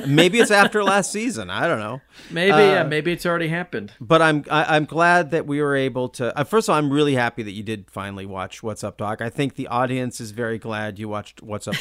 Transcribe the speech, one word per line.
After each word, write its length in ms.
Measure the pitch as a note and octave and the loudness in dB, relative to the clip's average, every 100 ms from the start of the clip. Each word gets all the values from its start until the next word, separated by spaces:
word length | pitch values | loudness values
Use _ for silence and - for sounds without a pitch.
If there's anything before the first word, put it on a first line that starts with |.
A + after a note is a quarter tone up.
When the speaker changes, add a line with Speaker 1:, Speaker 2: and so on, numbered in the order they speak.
| C#3 | 2
Speaker 1:
Maybe 320 | D3 F3 A#3 | 4 4 4
it's 120 | B3 | 4
after 300 | G3+ G3 G#3+ | 6 4 2
last 300 | G3 G3+ F#3 | 2 2 0
season. 380 | G#3 A#3+ A2+ F2+ | -4 -6 -6 -6
I 180 | G#2 E3+ | -2 -2
don't 120 | B2 | -2
know. 200 | G#2+ C3+ _ - - | -4 -10 _ -20 -10
Speaker 2:
Maybe, 240 | E3+ F#3+ G3+ | 0 4 6
yeah, 280 | G3+ F#3+ | 6 6
Speaker 1:
Uh, 40 | D#3 | 0
Speaker 2:
maybe 240 | D3+ E3 | -2 -2
it's 140 | F3 F3+ | -2 -2
already 240 | E3+ D#3+ | -2 -2
happened. 420 | E3+ F3+ G#2+ G3 - | -4 -6 -8 -10 -8
Speaker 1:
but 220 | A2+ D#3+ | 4 6
I'm, 240 | D#3+ D3 - | 6 2 0
I, 280 | D#3 - D#3 | 0 2 2
I'm 80 | D3 | 0
glad 460 | D#3 F3 F3 D3+ | 2 4 4 2
that 140 | D#3+ A#2 | -2 -2
we 160 | C#3+ | -2
were 140 | D3 C#3 | 0 0
able 320 | C3+ B2+ B2 | -2 -2 -6
to, 280 | - A#2 D3 | -4 -4 -2
uh, 60 | C3+ | 0
first 240 | D3+ G3+ | 0 2
of 40 | |
all, 60 | D3+ | 2
I'm 100 | D3 | 2
really 220 | C#3+ D3 B2+ | 2 2 2
happy 280 | A#2 - | 0 -4
that 80 | G#2 | -10
you 120 | G2 | -8
did 280 | G#2+ G#2+ - | -8 -8 -8
finally 340 | G2+ G2 G2 G2 | -10 -10 -10 -10
watch 380 | F#2+ F#2 - | -8 -10 -8
What's 220 | A2 G#2 G#2 | -10 -8 -10
Up, 100 | - | -8
Doc. 240 | G#2 A2 | -8 -6
I 80 | A#2 | -6
think 260 | - C#3 - | -4 -4 -4
the 120 | B2 | -6
audience 540 | A#2+ B2+ C3 B2 - | -2 -2 -2 -6 -8
is 100 | A2 | -12
very 260 | G#2+ A#2 A2+ | -8 -6 -6
glad 380 | A2+ G#2+ G#2+ G2 | -6 -8 -8 -8
you 120 | A2 | -8
watched 340 | G#2 - - | -8 -10 -16
What's 240 | A2 G#2 G#2+ | -12 -10 -6
Up, 80 | - | -6